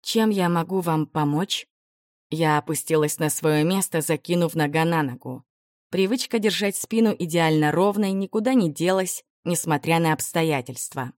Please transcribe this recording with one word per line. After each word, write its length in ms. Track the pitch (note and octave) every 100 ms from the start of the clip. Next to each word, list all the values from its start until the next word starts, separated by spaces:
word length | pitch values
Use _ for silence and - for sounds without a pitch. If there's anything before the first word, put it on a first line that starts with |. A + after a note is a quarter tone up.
«Чем 280 | - A3+ A3
я 200 | G3+ F3
могу 320 | E3+ E3 F#3+
вам 260 | E3+ D#3 D3+
помочь?» 600 | D#3+ D3 D3 G3 - - _ _ _ _ _ _
Я 300 | D#3 D#3+ D3+
опустилась 580 | D3 D3+ - D#3 D3+ -
на 140 | D3+
своё 340 | - D#3+ D3+
место, 360 | D#3+ G3 F#3 E3
закинув 520 | D#3 D#3 - F3 E3
нога 320 | D#3+ D3 D#3
на 160 | E3 E3
ногу. 420 | C#3 B2 - B2+ _ _ _ _ _
Привычка 480 | F3+ F#3+ B3 - A#3
держать 380 | G#3 E3+ G3+
спину 400 | - - A3+ A3 -
идеально 540 | F3 E3 D#3+ D#3 D3+
ровной 400 | D#3 G3 G3+ G3
никуда 420 | F#3+ G3 A3 G#3+
не 180 | C4 E3+
делась, 520 | - F3 F#3+ F#3 - _ _
несмотря 540 | - E3+ - D3 D#3+ E3
на 140 | D#3+
обстоятельства. 960 | D#3 - E3+ D#3+ C#3 B2+ A#2+ - D3 B2+